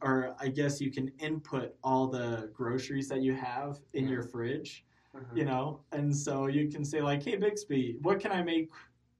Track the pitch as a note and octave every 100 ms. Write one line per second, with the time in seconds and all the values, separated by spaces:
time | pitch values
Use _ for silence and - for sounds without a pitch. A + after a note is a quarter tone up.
0 | C3+ C3 B2+ - C#3 C3+ D3 C#3 C#3 C3
1 | C3 - D3+ D#3 - C3+ A#2+ - C3 C3
2 | C3 B2+ A#2+ A#2 G#2+ - A#2+ B2+ - C#3
3 | C3+ C3+ C3 C3 B2+ B2 C#3+ C#3 - C#3+
4 | C3 B2 A#2 A#2+ A#2 D3 - - _ _
5 | _ C3+ B2 C3+ C#3 C3 C#3+ D3+ - D3
6 | D3 C#3+ - C3+ C3+ D3 D3+ D3+ C#3+ D#3
7 | C#3+ C#3+ A#3+ G3+ G#3 G#3 - C#3 B2 A#2
8 | D#3+ G3 G#3 F#3+ E3+ E3 D#3+ - - _
9 | _ _